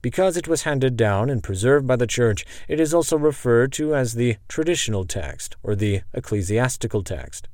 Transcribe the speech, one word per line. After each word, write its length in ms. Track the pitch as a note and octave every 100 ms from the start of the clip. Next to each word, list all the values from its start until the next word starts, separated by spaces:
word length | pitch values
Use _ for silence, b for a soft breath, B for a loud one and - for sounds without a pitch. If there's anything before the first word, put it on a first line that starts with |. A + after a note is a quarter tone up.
Because 360 | B2+ - F#3 E3+
it 100 | D#3+
was 160 | D#3+
handed 340 | D#3+ C#3 C3 A#2+
down 320 | G#2+ G2 B2
and 140 | B2+
preserved 420 | - F#2+ A#2+ C#3+ C3
by 120 | B2
the 100 | A#2+
Church, 380 | - A#2 G#2 - B B
it 120 | D#3
is 160 | D#3 E3+
also 200 | D#3+ D#3
referred 560 | D3+ D3 B2 A#2 C3+
to 200 | C3+ D3+
as 220 | D3 B2 A#2
the 220 | A#2+ A2 -
traditional 580 | - D#3+ E3+ - G#2 F#2+
text 500 | - C#2+ - - -
or 140 | - G2+
the 260 | G#2+ G2 -
ecclesiastical 880 | - - G#2 G2 G#2+ B2+ - A#2 G#2+
text. 440 | F2+ D2+ - - -